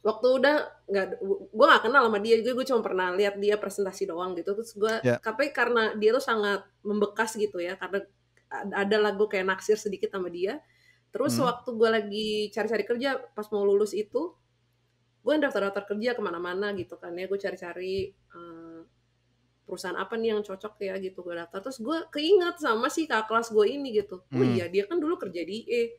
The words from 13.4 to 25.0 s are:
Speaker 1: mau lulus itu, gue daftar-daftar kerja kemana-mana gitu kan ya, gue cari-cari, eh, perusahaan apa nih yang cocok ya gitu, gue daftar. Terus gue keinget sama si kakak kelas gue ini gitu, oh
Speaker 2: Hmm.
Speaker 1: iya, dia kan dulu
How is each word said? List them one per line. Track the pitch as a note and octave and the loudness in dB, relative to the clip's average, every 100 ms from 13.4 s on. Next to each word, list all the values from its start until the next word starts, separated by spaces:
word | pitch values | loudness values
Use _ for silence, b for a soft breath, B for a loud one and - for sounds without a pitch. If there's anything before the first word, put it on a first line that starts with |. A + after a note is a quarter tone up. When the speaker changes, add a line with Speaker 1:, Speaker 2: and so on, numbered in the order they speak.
| G#3 | -4
Speaker 1:
mau | G#3 | 0
lulus | G3+ G3+ G#3 F#3 | 4 4 2 -2
itu, | G#3+ B3+ E4+ _ _ _ _ _ _ _ _ _ | -2 -2 -4 _ _ _ _ _ _ _ _ _
gue | - D4+ | 2 2
daftar-daftar | C#4 G#3 G3 G3 G3+ | 2 0 -2 -2 -4
kerja | G#3 B3 A#3+ | -2 -2 -2
kemana-mana | G3+ E3+ F3+ F#3 G#3 G3+ | -2 -4 -4 -4 -4 -4
gitu | E3+ F3 | -8 -12
kan | F3+ F3 | -12 -8
ya, | F#3+ | -6
gue | G3 | -4
cari-cari, | G3 F3+ F3 E3+ F#3 F#3+ F#3 | -4 -6 -10 -10 -6 -4 -6
eh, | _ _ F3 E3+ E3 E3 E3 E3 _ _ _ _ _ _ _ | _ _ -20 -18 -18 -18 -18 -20 _ _ _ _ _ _ _
perusahaan | - F#3 F#3 - | -12 -8 -6 -6
apa | G3 A3+ | -6 -2
nih | A3+ G#3+ | 0 -2
yang | |
cocok | G#3 F#3+ G#3 _ | -4 -10 -12 _
ya | G3 F#3+ | -8 -6
gitu, | F#3 F#3 | -8 -10
gue | F3 E3+ | -10 -10
daftar. | E3+ G3 | -10 -10
Terus | A#3+ C4 | -10 -8
gue | A3+ D#4+ - | -4 -4 -4
keinget | D4 D#4 G4 F4 F4 | -4 4 6 4 -2
sama | D4 A3 C4 | 0 0 0
si | E4+ D#4 | -2 0
kakak | A3+ - | -2 2
kelas | A3+ A#3 G#3+ | 0 2 4
gue | G#3 | 4
ini | C#4+ C4+ G#3 | 2 0 -2
gitu, | G3+ F3+ | -2 -10
oh | _ C3 | _ 2
Speaker 2:
Hmm. | - | 4
Speaker 1:
iya, | - F3 | 4 2
dia | F#3+ | 0
kan | G3 | 0
dulu | F4 | -2